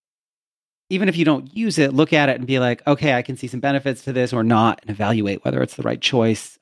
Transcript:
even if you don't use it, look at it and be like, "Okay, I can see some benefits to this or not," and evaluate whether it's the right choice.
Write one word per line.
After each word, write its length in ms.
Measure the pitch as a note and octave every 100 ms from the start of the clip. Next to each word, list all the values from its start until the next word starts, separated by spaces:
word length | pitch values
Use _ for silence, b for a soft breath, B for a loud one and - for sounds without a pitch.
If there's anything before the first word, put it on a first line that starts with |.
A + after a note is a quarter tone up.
| _ _ _ _ _ _ _ _ _
even 200 | F#3 G3
if 80 | E3
you 80 |
don't 300 | D#3 C#3 C3+
use 240 | G#3 A3+ D#3
it, 140 | C#3
look 200 | C3+ D#3
at 160 | D#3 C#3+
it 100 | B2
and 80 | B2+
be 120 | C3
like, 280 | B2 A#2+ -
"Okay, 280 | C#3+ D3+
I 80 | B2
can 140 | B2 B2+
see 100 | B2
some 140 | B2+
benefits 440 | C3+ C#3 C#3 B2
to 80 | -
this 200 | B2+ B2
or 100 | B2
not," 380 | A2+ A2+ A2+ -
and 80 | -
evaluate 540 | G#2 G#2 A2+ G2+ G2
whether 180 | - C3
it's 140 | B2+ -
the 60 |
right 180 | A#2 B2
choice. 580 | - B2+ A2+ G#2+ - -